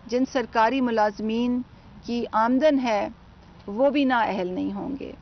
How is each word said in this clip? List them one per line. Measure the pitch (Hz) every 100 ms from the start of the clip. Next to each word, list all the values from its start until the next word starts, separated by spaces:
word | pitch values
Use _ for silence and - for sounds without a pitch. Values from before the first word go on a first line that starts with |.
| 220
जिन | 240
सरकारी | 262 269 226 233 220 269
मुलाजमीन | 247 220 214 208 214 226 247 247 247 - - - -
की | 240
आमदन | 226 214 233 262 302 277
है, | 247 208 214 - - - - - -
वो | 202 277
भी | 277
नाअहल | 262 247 208 190 180
नहीं | 185 190
होंगे। | 202 - - - -